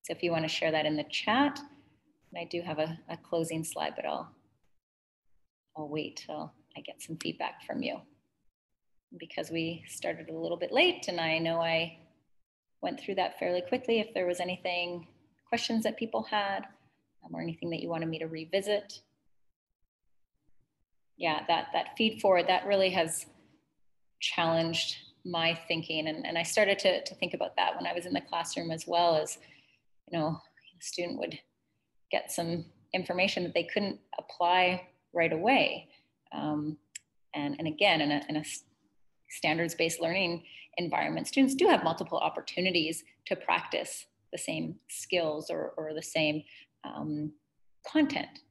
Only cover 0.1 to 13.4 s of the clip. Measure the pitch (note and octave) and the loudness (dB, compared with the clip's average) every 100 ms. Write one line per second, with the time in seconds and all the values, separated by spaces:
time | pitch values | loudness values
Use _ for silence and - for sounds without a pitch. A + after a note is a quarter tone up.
0.1 | E3 F3 E3 D#3+ - E3 D#3 D3+ D3+ D3 | -4 0 0 0 0 2 2 2 0 -2
1.1 | - - A#3 C#4+ - - - _ _ _ | -2 2 4 4 0 -14 -20 _ _ _
2.1 | _ _ F3 E3+ E3+ F3 D#3 D#3+ E3 - | _ _ -10 -6 -6 -4 -2 -2 -2 -10
3.1 | E3 - E3+ E3 D#3+ D#3+ - D#2 - - | -12 -2 0 0 -2 -4 -4 -4 -2 -4
4.1 | D2 - - _ _ _ _ _ _ _ | -4 -8 -18 _ _ _ _ _ _ _
5.1 | _ _ _ _ _ _ D#3 D3 D3+ - | _ _ _ _ _ _ -10 -4 -4 -4
6.1 | - - D3+ D#3 _ _ - - - - | -10 -10 -8 -8 _ _ -16 -16 -16 -12
7.1 | D#3+ - E3 - - - - - - - | -6 -6 -4 -6 -8 -8 -6 -4 -6 -12
8.1 | _ _ _ _ _ _ _ _ _ _ | _ _ _ _ _ _ _ _ _ _
9.1 | E3+ - - D#3+ E3 E3 E3+ - - E3+ | -18 -10 -8 -4 -2 -2 -6 -12 -6 -6
10.1 | E3 D#3+ D#3+ E3 E3+ F3 - F4+ - - | -6 -8 -6 -4 -4 0 4 4 4 -4
11.1 | F3 E3 D#3+ E3 E3 E3 E3 E3 - - | 0 2 2 2 2 2 2 0 -6 -20
12.1 | _ _ _ _ _ _ _ F#3 - - | _ _ _ _ _ _ _ -6 -6 -4
13.1 | F#3+ F3+ - | 0 -2 -2